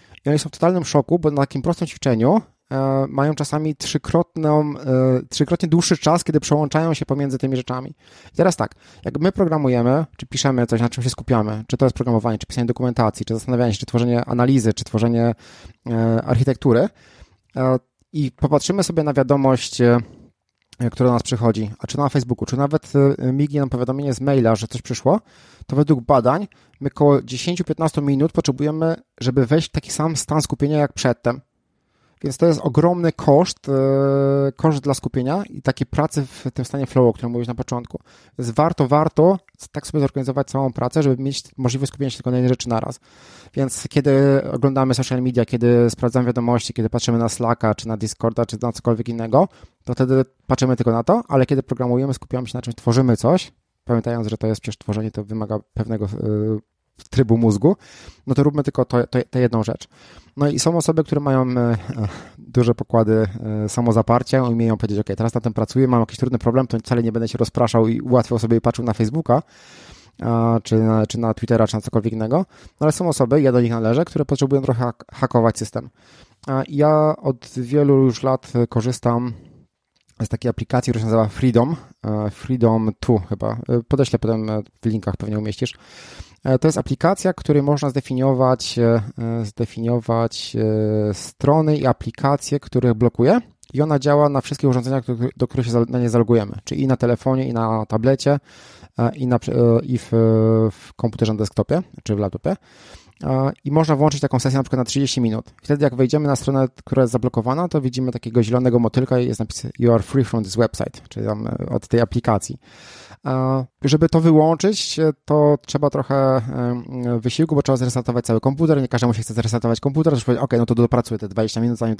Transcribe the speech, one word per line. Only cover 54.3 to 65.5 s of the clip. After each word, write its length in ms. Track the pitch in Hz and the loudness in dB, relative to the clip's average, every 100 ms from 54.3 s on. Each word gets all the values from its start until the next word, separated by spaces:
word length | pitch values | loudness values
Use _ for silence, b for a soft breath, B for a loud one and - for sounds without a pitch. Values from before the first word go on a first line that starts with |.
| 107 | -4
to 80 | 110 | -4
jest 140 | 107 | -4
przecież 180 | - - | -6 -10
tworzenie, 320 | - 104 107 | -6 -6 -6
to 140 | 107 | -8
wymaga 340 | 101 110 107 107 - | -8 -8 -6 -6 -6
pewnego, 300 | - 113 110 | -6 -4 -4
e, 40 | 101 101 107 107 107 107 - _ _ _ - | -6 -4 -4 -2 -2 -4 -8 _ _ _ -4
trybu 280 | 123 117 117 | 0 4 4
mózgu, 380 | 117 101 143 202 B B B B - | 4 4 2 2 B B B B -2
no 80 | |
to 80 | 135 | 0
róbmy 200 | 143 147 | 2 0
tylko 220 | 139 - | -2 -2
to, 220 | 123 123 120 | 0 0 0
to, 120 | 127 - | -2 -2
tę 100 | 127 | 0
jedną 220 | 123 113 | 0 0
rzecz. 260 | 107 - - B B B B - | -2 -6 -12 B B B B -2
No 120 | 147 | -2
i 100 | 147 | 0
są 180 | 160 170 | 0 0
osoby, 280 | 156 160 | 0 0
które 160 | 151 151 | 0 -2
mają, 300 | 143 131 127 | 2 2 2
e, 100 | 123 | 0
e, 160 | 120 110 - - 104 B B - | 0 0 -4 -6 -6 B B -20
duże 360 | - 123 120 | -4 0 2
pokłady, 520 | 117 - 117 110 110 107 113 110 107 | 0 0 0 2 2 0 -4 -6 -4
e, 40 | 107 | -4
samozaparcia, 720 | - 120 110 113 120 - 135 | 0 2 2 2 0 2 0
umieją 340 | 123 117 113 110 | 0 0 0 0
powiedzieć: 220 | 107 104 | -2 -2
"Okej, 180 | 107 98 | -4 -4
teraz 180 | 113 | -2
na 60 | 117 | -2
tym 120 | 120 | -2